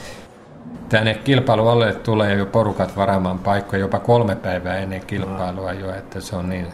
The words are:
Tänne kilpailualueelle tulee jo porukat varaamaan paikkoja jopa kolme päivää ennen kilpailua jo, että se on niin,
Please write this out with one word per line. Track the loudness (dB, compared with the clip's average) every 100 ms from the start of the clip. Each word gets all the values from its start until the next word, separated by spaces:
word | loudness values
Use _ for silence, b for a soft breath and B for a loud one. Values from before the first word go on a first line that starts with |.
| B B B -20 -20 -20 -16 -16 0
Tänne | 2 2
kilpailualueelle | 0 2 4 4 4 4 4 2 0
tulee | 0 2 4 2
jo | 2
porukat | 2 2 0 -2 0
varaamaan | 2 2 0 -2
paikkoja | 0 0 0 -2
jopa | 0 0
kolme | 4 4 4 -2
päivää | -2 -4 -2 -4
ennen | -4 -6 -6
kilpailua | -6 -4 -4 -4 -4 -6
jo, | -6 -6 -8
että | -10 -12
se | -8 -6
on | -4
niin, | -4 -6